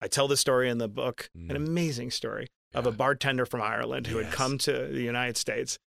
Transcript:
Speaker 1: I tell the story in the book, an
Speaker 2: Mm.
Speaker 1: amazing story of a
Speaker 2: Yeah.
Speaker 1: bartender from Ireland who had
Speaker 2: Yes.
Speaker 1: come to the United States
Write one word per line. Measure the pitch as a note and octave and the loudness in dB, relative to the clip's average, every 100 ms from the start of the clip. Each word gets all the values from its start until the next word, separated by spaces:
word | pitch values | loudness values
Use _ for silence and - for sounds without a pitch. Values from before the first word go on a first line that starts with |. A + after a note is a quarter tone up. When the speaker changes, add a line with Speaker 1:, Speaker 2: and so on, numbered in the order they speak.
Speaker 1:
I | - | -2
tell | - C#3 | 2 4
the | C#3 | 4
story | - B2+ B2+ | 4 4 4
in | A#2+ | 2
the | A2+ | -2
book, | A2 B2+ - - | -2 -4 -4 -12
an | E2+ E2+ | -12 -6
Speaker 2:
Mm. | C#3+ | -4
Speaker 1:
amazing | D3+ E3+ E3 B2 B2 | -2 0 0 -2 -6
story | - - G#2+ B2 - _ | -4 -4 -6 -8 -14 _
of | C3+ B2 | 0 0
a | |
Speaker 2:
Yeah. | A2 | 4
Speaker 1:
bartender | C3 C#3 C#3 B2+ B2 | 2 4 2 2 0
from | B2 | 0
Ireland | G#2+ A2+ A#2+ B2+ A#2 | -2 0 -2 -4 -2
who | A2+ | -2
had | A2 | -2
Speaker 2:
Yes. | |
Speaker 1:
come | - C3 C3+ | 0 0 2
to | - C3 C3+ | 0 0 -2
the | C3+ | -2
United | A#2+ A#2+ B2 A2+ | -2 0 -2 -2
States | - A2 B2+ - _ | -2 -2 -4 -6 _